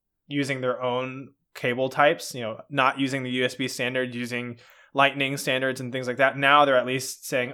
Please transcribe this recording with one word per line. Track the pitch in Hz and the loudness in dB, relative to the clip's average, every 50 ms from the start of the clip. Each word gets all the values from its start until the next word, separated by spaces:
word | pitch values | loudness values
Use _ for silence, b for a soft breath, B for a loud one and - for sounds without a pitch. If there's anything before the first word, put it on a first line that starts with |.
| _ _ _ _ _ | _ _ _ _ _
using | - 143 143 143 131 139 131 | -6 -4 -2 -2 -2 -4 -2
their | 127 127 123 - | -2 -2 -2 -2
own | 127 127 123 123 127 131 131 135 139 - - _ _ _ - | -2 -2 -2 -2 -4 -6 -8 -12 -14 -16 -20 _ _ _ -12
cable | - - 131 123 123 131 135 | -6 -4 -2 0 0 -2 0
types, | 135 151 147 147 170 165 - - - | 2 4 4 4 4 2 -4 -10 -10
you | 131 | -8
know, | 117 110 113 - - - | -8 -8 -8 -10 -12 -4
not | 143 139 131 131 135 135 | 0 2 4 4 2 2
using | 139 131 131 139 127 | 0 -2 -2 -4 -4
the | 127 | -4
U | 123 127 127 | -2 0 -2
S | 123 123 | -2 -2
B | - 135 127 | -4 -6 -4
standard, | - - 127 123 127 131 127 123 120 | -4 -4 -4 -2 -2 -2 -2 -4 -4
using | 120 123 120 123 120 120 123 120 120 b b b b b b - | -6 -6 -6 -6 -6 -6 -8 -10 -14 b b b b b b 2
Lightning | 135 139 139 131 143 139 135 139 135 | 4 4 4 4 0 -2 -2 -2 -4
standards | - - 131 131 131 131 127 131 | -2 -2 -2 0 0 -2 -2 -4
and | 131 123 | -6 -6
things | 120 131 127 123 | -6 -6 -4 -4
like | 123 120 | 0 2
that. | 135 135 131 | 2 2 2
Now | 139 139 135 143 147 147 | 2 4 6 8 8 8
they're | 139 135 123 | 6 6 4
at | 120 127 | 4 2
least | 127 131 131 - - - - - | 0 -2 -4 -6 -10 -12 -8 -4
saying, | 151 131 123 127 | -2 -2 -2 0